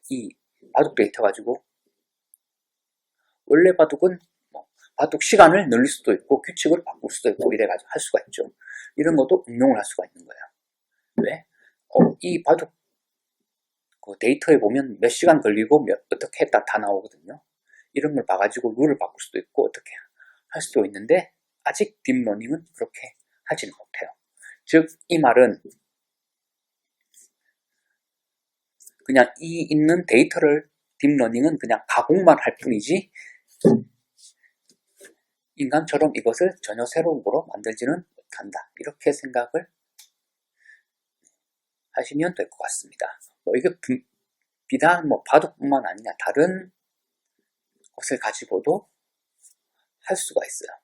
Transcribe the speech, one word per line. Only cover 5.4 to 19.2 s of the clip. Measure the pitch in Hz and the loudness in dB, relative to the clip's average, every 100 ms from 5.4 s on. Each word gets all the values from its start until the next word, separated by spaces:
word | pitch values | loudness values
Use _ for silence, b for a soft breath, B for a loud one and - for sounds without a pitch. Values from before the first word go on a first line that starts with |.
| 170 185 170 | 8 8 2
늘릴 | 117 135 | 0 0
수도 | - - | -2 -2
있고 | 98 _ 139 | -2 _ -2
규칙을 | - - 156 175 - | -2 -6 0 0 -2
바꿀 | - 110 | -14 -14
수도 | - 120 | -4 -4
있고 | 98 - | -2 -2
이래가지고 | 110 104 87 _ | 0 -2 -4 _
할 | 156 | -10
수가 | - - - | -4 -4 -4
있죠. | - - _ B B B - | -10 -10 _ B B B -4
이런 | 151 160 | 0 2
것도 | 131 190 - | 2 0 -2
응용을 | 120 131 113 | 0 2 2
할 | |
수가 | 101 - 87 | -2 -6 -8
있는 | _ - | _ -20
거예요. | - - _ _ _ _ _ _ - | -20 -20 _ _ _ _ _ _ -4
왜? | - 160 _ _ _ _ _ | -4 -4 _ _ _ _ _
어, | - - - | 4 4 2
이 | 180 175 | -6 -4
바둑 | - 160 - _ _ _ _ _ _ _ _ _ _ _ _ _ | 0 0 0 _ _ _ _ _ _ _ _ _ _ _ _ _
그 | - 98 | -20 -2
데이터에 | 113 143 - 143 | 0 0 4 4
보면 | 104 127 135 101 | 4 -2 -4 -2
몇 | - | -2
시간 | - 170 156 | 2 4 4
걸리고 | 110 104 110 147 | 4 0 4 2
몇, | 110 92 _ | 2 -4 _
어떻게 | - - - 156 | -8 -8 -4 0
했다 | 107 | 0
다 | - - | 0 -6
나오거든요. | 104 98 - _ 92 143 _ _ b b b | -4 -6 -6 _ -20 -20 _ _ b b b
이런 | 139 151 143 | -4 -4 -4
걸 | 113 | -4
봐가지고 | 95 101 - 120 110 | -2 -2 -2 -6 0
룰을 | 147 143 | 0 0
바꿀 | - | -6
수도 | _ | _